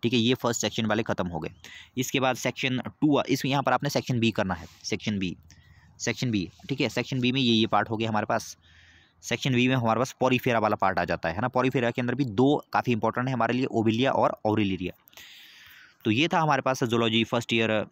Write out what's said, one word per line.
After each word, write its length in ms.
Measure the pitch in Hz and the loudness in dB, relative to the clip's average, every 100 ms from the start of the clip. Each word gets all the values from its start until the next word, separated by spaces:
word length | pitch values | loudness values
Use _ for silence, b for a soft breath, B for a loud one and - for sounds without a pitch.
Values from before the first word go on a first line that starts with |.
ठीक 100 | 120 | 2
है। 60 | 120 | 2
ये 140 | 113 | 2
फर्स्ट 280 | 127 123 120 | 2 0 0
सेक्शन 240 | 107 - 110 | -2 -2 0
वाले 180 | 110 | 0
ख़त्म 240 | 113 104 90 | 0 -2 -4
हो 120 | 85 | -4
गए। 100 | 80 - B B B - | -8 -12 B B B -8
इसके 220 | 127 143 | -2 0
बाद 160 | 131 127 | 0 0
सेक्शन 440 | 131 - 139 127 | -4 -4 -4 -4
टू, 420 | 113 - 151 139 | -6 -2 2 2
इस, 240 | - 135 139 | 2 -2 0
यहाँ 180 | 143 | 0
पर 100 | 131 | 2
आपने 160 | 123 143 | 0 0
सेक्शन 300 | 139 - 123 | -2 -2 0
बी 120 | 113 | 0
करना 220 | 107 98 | 0 -2
है, 140 | 90 - - | -4 -8 -16
सेक्शन 360 | - 98 - 104 | -8 -6 -4 -4
बी, 180 | 92 80 - b b b b - | -4 -6 -16 b b b b -10
सेक्शन 320 | - 117 127 | -6 -4 -2
बी, 180 | 107 85 - - | -2 -2 -10 -10
ठीक 120 | 131 | -2
है। 80 | 131 | -2
सेक्शन 300 | 117 123 131 | -2 -4 0
बी 120 | 123 | 0
में 100 | 127 | 2
ये, 120 | 123 | 2
ये 140 | 113 110 | 4 4
पार्ट 220 | 104 110 | 0 0
हो 80 | 110 | -2
गया 120 | 113 | -2
हमारे 160 | 107 107 | -2 -2
पास। 320 | 117 - - b b b b b b | -2 -4 -18 b b b b b b
सेक्शन 320 | - 120 143 | -6 -4 0
बी 140 | 123 127 | 2 4
में 80 | 131 | 2
हमारे 240 | 117 113 | 2 0
पास 160 | 131 - | 0 0
porifera 380 | 131 127 131 113 | 2 2 2 2
वाला 140 | 107 104 | 2 2
पार्ट 240 | 95 92 | 0 0
आ 60 | 85 | -2
जाता 240 | 85 82 | -2 -2
है, 60 | 85 | -2
है 60 | |
ना। 80 | 123 | -2
porifera 440 | 127 127 135 117 | 0 0 2 -2
के 80 | 117 | -2
अंदर 140 | 120 120 | -4 -2
भी 100 | 139 | -2
दो 400 | 98 135 147 - | 2 4 2 0
काफ़ी 200 | 101 110 | -2 0
इंपॉर्टेंट 340 | 117 110 113 127 | 0 0 -2 -4
है 60 | |
हमारे 200 | 131 113 | -2 0
लिए, 120 | 120 131 | 0 -2
ओबेलिया 460 | - 110 113 135 | 0 0 2 2
और 260 | - 123 - 107 | 2 0 0 0
ऑरिलिया। 580 | 107 104 92 90 - _ B B B B B B B B B - | 2 0 -2 -6 -10 _ B B B B B B B B B -2
तो 60 | |
ये 160 | 110 165 | 2 2
था 120 | 180 | 2
हमारे 220 | 156 139 | 2 2
पास 220 | 131 131 | 0 0
जूलॉजी 400 | 127 113 117 113 | 0 2 2 2
फर्स्ट 300 | 113 120 - | 2 0 0
ईयर 340 | 117 113 107 104 | 0 2 0 -2